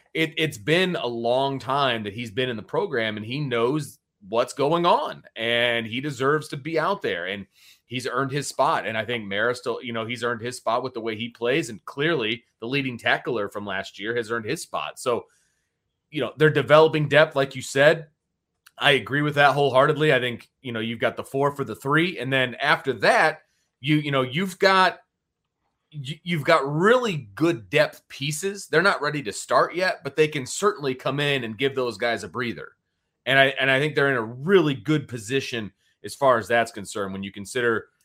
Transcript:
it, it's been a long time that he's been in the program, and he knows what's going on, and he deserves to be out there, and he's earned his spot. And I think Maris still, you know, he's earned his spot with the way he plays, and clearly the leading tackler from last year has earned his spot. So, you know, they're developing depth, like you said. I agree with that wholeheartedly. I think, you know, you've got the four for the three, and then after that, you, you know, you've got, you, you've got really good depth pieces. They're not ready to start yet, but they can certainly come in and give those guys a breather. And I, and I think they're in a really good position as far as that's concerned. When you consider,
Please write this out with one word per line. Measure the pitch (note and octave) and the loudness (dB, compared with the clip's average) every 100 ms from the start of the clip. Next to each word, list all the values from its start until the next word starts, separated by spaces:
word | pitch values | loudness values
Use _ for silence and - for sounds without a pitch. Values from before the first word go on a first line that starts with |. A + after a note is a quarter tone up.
| _ | _
it, | D#3+ D#3+ D#3 | -2 -2 -2
it's | D#3 - | -4 -2
been | G#2 E3+ F#3 E3+ | 0 2 0 -2
a | B2 | -6
long | A#2 A#2 B2+ C#3 C3+ | -4 0 0 0 -4
time | C3 C#3 C3+ A#2 | -2 0 2 0
that | G#2 | -4
he's | G#2 A#2 | -8 -8
been | G2 B2+ | -4 -4
in | A2 | -4
the | |
program, | F#2+ D3+ G3 C3 A2 G#2+ | -6 -6 -2 -2 -4 -6
and | |
he | G#2+ C3+ | -8 -6
knows | C#3+ A#2 A#2+ D3+ D3+ - _ _ F#2+ | -2 0 0 -2 -6 -14 _ _ -4
what's | A2+ C3 | -2 -2
going | - C#3+ E3+ E3+ | 0 0 2 4
on, | A#3+ - C#3+ - - | 2 0 -10 -14 -6
and | A2+ A#2+ A#2+ A#2 A2+ | -2 0 2 0 -4
he | A#2 | -6
deserves | D3 B2+ C3+ D3+ D3 | -6 -2 0 0 -2
to | D3+ | -10
be | C#3 D#3+ | -6 -2
out | E3+ G3 | -2 -2
there, | A#2+ F2 F2+ | -4 -4 -6
and | G2+ F#2+ _ - _ - | -8 -10 _ -20 _ -10
he's | B2 B2 | -8 -4
earned | B2 C#3 | -2 -2
his | C#3+ - | -4 -4
spot. | - C#3 D3 F#2 | 0 2 2 -2
And | A2 | -4
I | |
think | G#2+ A#2+ G2+ | -4 -4 -4
Maris | G2 A#2 B2 | -2 0 -2
still, | C3 A2+ | -4 -6
you | B2 | -6
know, | A#2 A2 | -6 -6
he's | A#2+ | -4
earned | A#2+ A#2+ | -4 -4
his | A#2+ B2 | -8 -6
spot | A#2 A#2+ | -4 -2
with | C3 | -4
the | A#2 | -6
way | A2 | -6
he | G#2+ A#2 | -6 -8
plays, | - A#2 D3 B2 | -4 -2 -2 -4
and | G#2 | -10
clearly | - - D#3 D#3+ G#2+ A#2+ _ - | -12 -4 -2 0 -2 -4 _ -14
the | A#2 | -6
leading | C#3+ C3+ A#2 | -4 -4 -2
tackler | A#2+ B2 D#3+ A2+ G2+ | 0 0 -2 -4 -4
from | G#2+ G2+ | -6 -8
last | F#2+ F#2+ - | -8 -8 -10
year | G#2 A#2+ | -6 -4
has | G#2+ | -4
earned | A#2 G#2+ | -4 -4
his | E3 | -8
spot. | - E2+ D2+ - | -8 -8 -8 -6
So, | B2+ A2+ - _ _ _ _ _ _ _ _ | -4 -4 -4 _ _ _ _ _ _ _ _
you | D3+ | -6
know, | A#2 B2+ | -4 4
they're | D#3 | 4
developing | D3 A#2+ D3+ D#3+ D#3 D3 | 4 6 8 8 4 4
depth, | C#3+ D#3 C#3 | 4 4 2
like | C3+ | -2
you | B2+ | -4
said. | - C3+ D3 E3 - _ _ _ _ _ _ - | -2 4 4 4 -2 _ _ _ _ _ _ 0
I | C3 | 4
agree | C#3 G#2 C#3 | 4 2 -2
with | D3 C#3+ | 0 4
that | C#3+ | 6
wholeheartedly. | C#3 C#3 B2+ D3 C#3+ D3+ | 6 4 4 4 4 2
I | B2+ | 2
think, | B2 A2+ - _ | 0 -6 -14 _
you | C3 | -8
know, | A2+ | -6
you've | A2+ A#2 | -6 -2
got | A#2+ - | -2 -2
the | |
four | - C#3 C#3+ | -6 -2 -2
for | C#3+ | -2
the | C3+ G#2+ | -8 -6
three, | C3+ D3+ F3+ F3 | 0 0 0 -4
and | B2+ | -2
then | C3+ B2+ A2+ | 0 0 -2
after | C#3+ D#3 C#3 | 0 0 0
that, | A2+ E3+ A#3 D#3+ - _ _ _ _ | 0 4 4 2 0 _ _ _ _
you, | C3+ D3+ | 0 0
you | D3 | 2
know, | C#3 | 0
you've | B2+ C3+ G3 F3+ | 0 -2 -4 2
got, | F#3+ F#3+ F#3 - _ _ _ _ _ _ _ _ _ | 4 6 4 0 _ _ _ _ _ _ _ _ _
you, | D3+ B2+ - | -14 -12 -10
you've | F3 E3+ | -6 -2
got | E3 D#3+ C#3 | 4 4 4
really | D3 G3 B3+ A#3+ D#3 G#2+ | 2 4 4 2 -4 -6
good | G2 E3+ B2+ F#2+ | 0 0 0 0
depth | C#3+ D3 - _ | 2 2 -2 _
pieces. | - C#3+ D3+ G3 G3+ - | -8 -6 -4 -6 -8 0
They're | D3+ | 2
not | G3 D3+ | 2 2
ready | D3 D3 | -2 -4
to | G#2+ | -6
start | - - B2+ E3+ | -8 0 2 2
yet, | E3 F#3 - | 0 -2 -2
but | C#3 - | -2 0
they | D#3 | 0
can | D3+ B2 | 0 -8
certainly | - G3+ G3 C#3+ | -2 -2 0 -4
come | B2+ C#3+ C#3 | -4 -4 -2
in | C#3+ C#3 | 0 -2
and | A2+ A2 | -4 -2
give | C3+ | -2
those | B2 B2 G2+ | -2 -4 -2
guys | A#2+ A2+ | -2 -2
a | G2 | -6
breather. | A2+ A#2+ E2+ - _ _ _ _ _ A#2+ | -6 -6 -8 -14 _ _ _ _ _ 2
And | C3+ | 4
I, | C3+ C3 | 4 2
and | C3+ | 2
I | C3 | 2
think | D3+ | 2
they're | D3 C#3 | 2 2
in | C3 | 0
a | |
really | A2 B2 D3+ G3 D3+ | -4 -6 4 4 4
good | C#3 G2+ D#3 - | 0 0 -2 -2
position | B2 G2+ C3+ - A#2+ G2+ _ _ _ | -10 -4 -4 -4 -6 -8 _ _ _
as | G#2 | -14
far | - C3+ A#2 | 2 4 4
as | G2+ | 4
that's | A#2 A2+ | 2 2
concerned. | - F#2+ G#2+ G2 | -4 -10 -6 -6
When | G2 | -6
you | G2 | -10
consider, | G#2 G2 B2+ A#2+ G#2+ - _ | -12 -8 0 0 0 -4 _